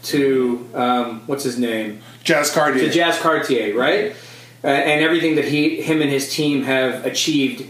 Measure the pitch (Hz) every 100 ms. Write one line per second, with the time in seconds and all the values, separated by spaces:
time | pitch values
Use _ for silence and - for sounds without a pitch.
0 | - 147 139 131 123 120 - 143 123 123
1 | 117 113 - 135 131 120 120 110 107 104
2 | - - - 156 147 - 147 131 143 160
3 | 170 165 165 156 - 127 107 107 131 196
4 | 214 - - - - - 143 143 147 151
5 | 160 170 165 151 - 147 151 156 - 156
6 | 147 139 135 - 151 143 123 131 131 120
7 | 131 127 - 147 131 117 -